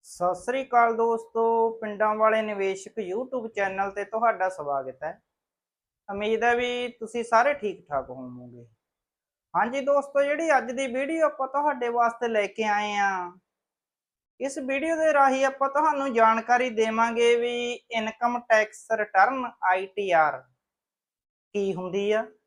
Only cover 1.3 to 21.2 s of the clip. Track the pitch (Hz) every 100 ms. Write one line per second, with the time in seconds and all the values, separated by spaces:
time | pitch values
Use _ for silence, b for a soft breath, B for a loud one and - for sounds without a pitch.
1.3 | 226 226 226 226 226 214 202 214 214 220
2.3 | 220 214 202 196 190 - - 185 202 262
3.3 | 262 226 208 196 190 196 196 196 226 233
4.3 | 175 185 185 143 139 131 127 156 180 _
5.3 | _ _ _ _ _ _ _ - 202 214
6.3 | 220 240 240 247 247 247 - 214 240 233
7.3 | 226 262 277 208 170 _ 139 131 131 127
8.3 | 123 123 120 117 _ _ _ _ _ _
9.3 | _ _ 170 220 277 269 285 277 277 285
10.3 | 294 330 269 233 247 269 247 277 330 302
11.3 | 294 262 277 294 262 240 240 233 233 240
12.3 | 220 202 - 214 208 208 208 202 190 175
13.3 | 185 _ _ _ _ _ _ _ _ _
14.3 | _ 262 277 262 269 320 320 320 285 269
15.3 | 262 269 269 269 285 311 285 277 226 220
16.3 | 226 226 240 254 220 220 220 233 233 240
17.3 | 240 240 240 240 240 _ 233 220 - 240
18.3 | 240 240 220 214 - - 220 208 190 214
19.3 | 269 247 - 185 185 190 - 196 165 156
20.3 | 131 - _ _ _ _ _ _ _